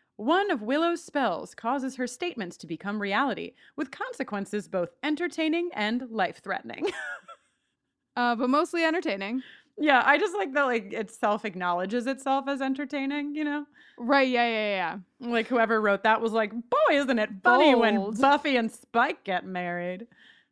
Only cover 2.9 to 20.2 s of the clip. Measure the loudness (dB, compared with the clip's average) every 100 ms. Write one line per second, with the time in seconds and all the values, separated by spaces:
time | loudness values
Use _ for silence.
2.9 | -4 -2 0 0 -4 -8 -14 -14 -10 -8
3.9 | -8 -8 -6 -6 -6 -4 -6 -4 -4 -4
4.9 | _ -4 -2 -4 -2 0 0 -2 -2 -2
5.9 | -2 -2 -2 -2 -4 -6 -6 -8 -6 -6
6.9 | -4 -10 -12 -16 -20 _ _ _ _ _
7.9 | _ _ -2 0 2 2 2 2 0 0
8.9 | 0 -2 -4 -4 -6 -8 -18 _ -2 4
9.9 | 4 6 4 2 -2 -2 0 0 0 -4
10.9 | -8 -8 -2 0 0 -4 -4 -2 -2 -2
11.9 | -2 -2 -4 -2 -2 -2 -4 -4 -4 -4
12.9 | -4 -4 -4 -4 -4 -4 -4 -8 _ -20
13.9 | -6 2 4 4 2 2 0 0 -2 -4
14.9 | -6 -14 -12 -2 -2 0 2 2 2 2
15.9 | 2 4 2 2 0 -2 -4 0 2 4
16.9 | 4 2 0 0 2 6 8 8 6 4
17.9 | 2 -2 2 4 4 2 0 0 -6 _
18.9 | 2 2 0 -4 -4 -4 -6 -4 -4 -6
19.9 | -8 -12 _